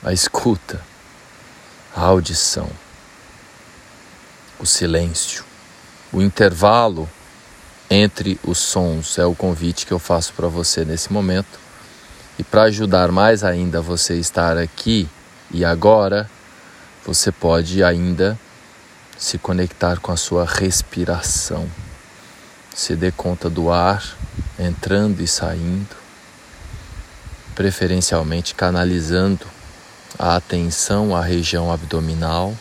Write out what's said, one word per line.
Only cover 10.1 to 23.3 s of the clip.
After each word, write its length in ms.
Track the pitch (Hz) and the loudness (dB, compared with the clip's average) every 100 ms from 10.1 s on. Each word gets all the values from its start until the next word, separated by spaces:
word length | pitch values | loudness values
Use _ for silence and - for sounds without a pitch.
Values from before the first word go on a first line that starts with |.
| 87 80 | 0 0
pra 140 | - 87 | -4 -4
você 380 | 82 82 - 78 | -2 -2 -2 -2
nesse 260 | 80 - | -4 -4
momento. 480 | 101 95 92 98 - - - - - - - - - | -2 0 -2 -4 -12 -20 -20 -20 -20 -20 -20 -20 -12
E 40 | |
pra 200 | - 110 | 0 6
ajudar 480 | 110 104 107 92 90 | 6 4 2 4 4
mais 320 | 92 107 110 | 4 6 4
ainda 380 | 98 87 90 82 | 2 0 0 -2
você 340 | 80 87 - 85 | -2 -2 -2 -2
estar 420 | 85 - 85 82 | -2 0 0 0
aqui 500 | 82 - - 113 80 - - - - | -2 -4 0 0 0 -8 -20 -20 -8
e 120 | 82 | -2
agora, 640 | 85 85 101 110 98 101 107 - - - - - - - - | 0 4 6 6 6 0 -4 -12 -20 -20 -20 -20 -20 -16 -4
você 260 | 82 - | 0 0
pode 520 | - 85 82 82 92 | 0 2 2 0 2
ainda 560 | 90 87 90 85 95 113 - - - - - - - - | 2 4 0 0 0 -2 -12 -20 -20 -20 -20 -20 -20 -10
se 220 | - - | -8 -6
conectar 640 | - 90 90 - 87 87 | -4 -2 -2 -2 -2 -2
com 120 | - | -4
a 60 | 87 | -4
sua 260 | - 85 85 | -2 0 0
respiração. 1200 | - 95 90 - - 87 87 - - - 80 80 82 - - - - - - - - - | 0 0 0 -4 -6 -2 -2 -2 -4 -4 -6 -8 -10 -16 -18 -20 -20 -20 -20 -20 -20 -18
Se 220 | - - 80 | -8 -4 0
dê 160 | 90 | -2
conta 360 | - 90 | -2 -4